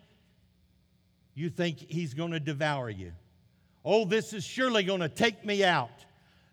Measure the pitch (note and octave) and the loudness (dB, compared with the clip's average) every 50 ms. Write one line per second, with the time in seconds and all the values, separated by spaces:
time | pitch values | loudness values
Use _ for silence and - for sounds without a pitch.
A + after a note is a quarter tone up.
0 | - _ _ _ _ _ _ _ _ _ _ _ _ _ _ _ _ _ _ _ | -18 _ _ _ _ _ _ _ _ _ _ _ _ _ _ _ _ _ _ _
1 | _ _ _ _ _ _ _ C3+ D#3+ E3+ - - F3 F3 D3+ - - - D#3 E3+ | _ _ _ _ _ _ _ -6 -6 -4 -2 0 0 0 0 -4 -8 -6 -4 -4
2 | F3 C#3+ A#2 D3 E3 E3+ E3 D#3+ C#3+ D3+ D3+ C#3 D#3+ D3+ D3 C#3 B2 A#2 G#2 F#2 | -4 -4 -4 -4 -4 -2 -2 -2 -2 -2 -2 0 0 0 2 0 -2 -4 -6 -8
3 | F#2 F2 E2+ F2 - _ _ _ _ _ _ _ _ _ _ _ - D3 G3 A3+ | -10 -12 -12 -16 -20 _ _ _ _ _ _ _ _ _ _ _ -2 2 2 4
4 | A3 E3+ G#3 A3 - - G#3+ G#3 - - - A#3 C4 C4 A#3 G#3+ F#3+ F3+ G3 F#3 | 4 4 0 0 0 -2 -6 -8 -8 -8 -2 0 0 2 4 2 2 2 0 0
5 | E3+ D3+ - - A3+ A#3 G3+ - - G#3 G3+ G3 G3 F3+ E3+ D3 B2 - - - | -2 -2 0 2 2 2 0 -2 -4 -2 2 4 4 4 4 4 0 -2 -8 -16
6 | - - _ _ _ _ _ _ _ _ | -20 -20 _ _ _ _ _ _ _ _